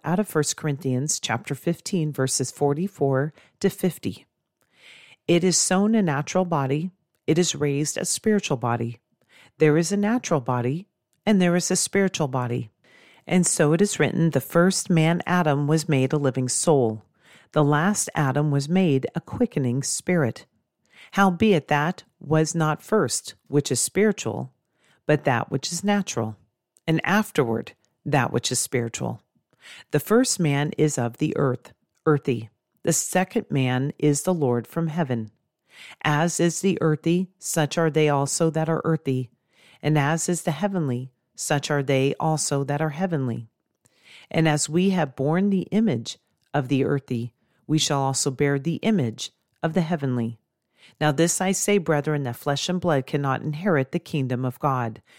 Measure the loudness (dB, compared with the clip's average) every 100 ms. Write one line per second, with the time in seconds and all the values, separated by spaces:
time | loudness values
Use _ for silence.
0 | -2 -2 0 0 0 -2 -4 -4 -2 -2
1 | -2 -4 -2 -4 -4 -6 -4 -4 -4 -2
2 | -2 0 -2 -2 -4 -2 0 0 -4 -2
3 | 0 0 -2 -6 -20 -2 -2 0 -2 -2
4 | -10 -10 _ _ _ _ _ _ -20 -20
5 | -20 -16 0 2 4 2 2 2 2 2
6 | 2 0 -2 -2 0 0 0 -2 -4 _
7 | _ _ 0 2 2 0 -2 0 -2 -4
8 | -4 -2 0 0 0 -2 0 -2 -4 -8
9 | _ _ _ _ -18 2 4 4 2 0
10 | 0 -2 0 -2 0 -2 -2 -4 -8 _
11 | _ _ 2 4 4 2 0 -2 0 0
12 | 0 0 -2 -2 -4 -4 -6 _ _ -20
13 | -20 -20 0 2 2 2 4 4 2 2
14 | 0 2 2 0 0 2 2 2 0 2
15 | 4 2 0 0 2 0 2 0 2 2
16 | 2 0 0 -2 -2 -2 4 4 4 -2
17 | _ _ _ -20 _ 0 2 4 2 0
18 | -4 -2 0 0 0 0 0 2 4 2
19 | 0 -8 -8 -4 -2 0 -2 -2 -4 -6
20 | -2 0 0 -2 -16 _ _ _ _ -20
21 | -8 2 2 4 4 2 2 0 0 -4
22 | -12 _ 0 0 2 0 0 -2 0 0
23 | 0 -2 -8 -20 -2 -2 0 -2 -2 2
24 | 2 0 -4 -6 -10 _ _ _ _ _
25 | 0 2 2 0 0 -4 -6 -6 0 0
26 | -2 -4 -4 -6 _ _ _ _ -2 -2
27 | 2 0 0 -2 0 -2 -6 -16 _ _
28 | -2 0 2 -2 -2 -4 -2 -2 -4 -6
29 | -6 -8 _ _ _ _ -20 -20 -4 -4
30 | 2 2 2 0 0 2 0 0 0 0
31 | -4 -2 -4 0 -2 -2 -8 _ _ _
32 | 0 0 0 -4 -6 _ _ _ -2 -2
33 | 0 -2 0 -4 -2 -2 0 0 -2 0
34 | 0 2 0 0 0 0 -2 -4 -4 -2
35 | -2 -2 -6 _ _ _ _ -20 -20 -6
36 | 0 2 2 2 0 2 -2 0 0 0
37 | 0 0 -2 _ -6 -2 0 2 0 2
38 | 2 2 0 0 0 0 -2 -2 0 -2
39 | 0 -4 -4 _ _ _ _ _ 0 2
40 | 2 0 -2 -2 -2 -2 -2 -2 -2 -4
41 | -8 _ _ -12 -2 -2 0 -2 2 2
42 | 2 0 -2 -2 -2 -2 -2 -2 -4 -4
43 | -4 -2 -2 -4 -10 _ _ _ _ _
44 | _ -20 -6 0 2 2 0 0 2 2
45 | -2 -2 0 2 2 0 0 0 0 0
46 | -4 -14 _ _ _ -4 0 0 0 -2
47 | -4 -6 -6 _ _ _ -2 0 0 0
48 | 0 0 -4 0 0 0 -2 -2 0 0
49 | 0 -4 -14 _ _ -6 -2 -2 -2 -2
50 | -2 -2 -4 -6 _ _ _ _ -20 -2
51 | 0 2 0 2 -2 -2 0 0 2 0
52 | 0 -2 -4 -6 -4 -2 -2 -2 2 0
53 | 0 -2 -2 -2 -4 -4 0 2 0 -4
54 | -4 -4 -2 -2 -4 -4 -2 -2 -2 -6
55 | _